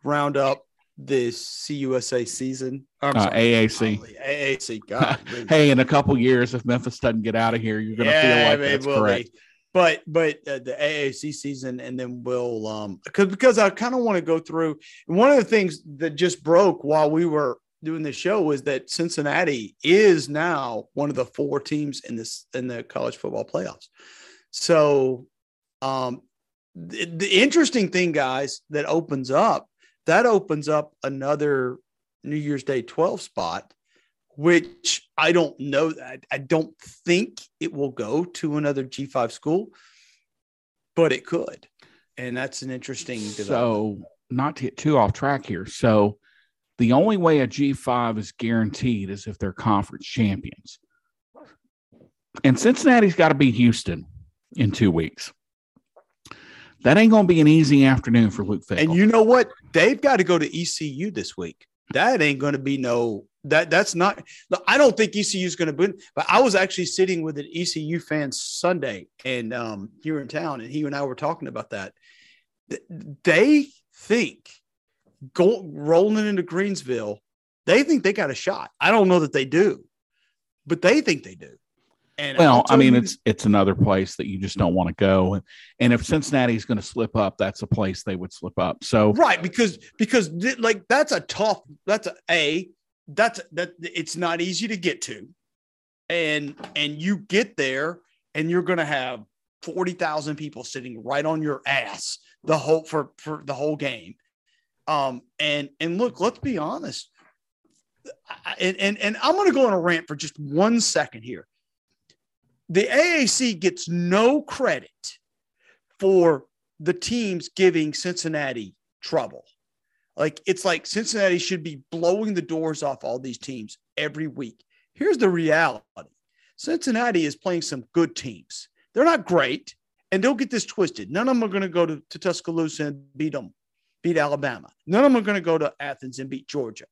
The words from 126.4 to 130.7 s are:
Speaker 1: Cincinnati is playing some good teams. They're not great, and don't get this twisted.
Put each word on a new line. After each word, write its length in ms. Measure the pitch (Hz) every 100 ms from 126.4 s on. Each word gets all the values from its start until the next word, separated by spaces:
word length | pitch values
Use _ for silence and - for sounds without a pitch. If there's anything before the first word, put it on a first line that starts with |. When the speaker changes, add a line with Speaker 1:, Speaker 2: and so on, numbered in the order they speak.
| _ _
Speaker 1:
Cincinnati 680 | - 330 277 226 240 185
is 120 | 151 139
playing 260 | 190 175
some 220 | 156 139 117
good 200 | 165 170
teams. 540 | 170 131 92 _ - - _ _
They're 100 | -
not 240 | 311 320 180
great, 480 | 175 135 143 - - _ _ _
and 100 | 190
don't 160 | 226 247
get 120 | 262
this 160 | 233
twisted. 440 | -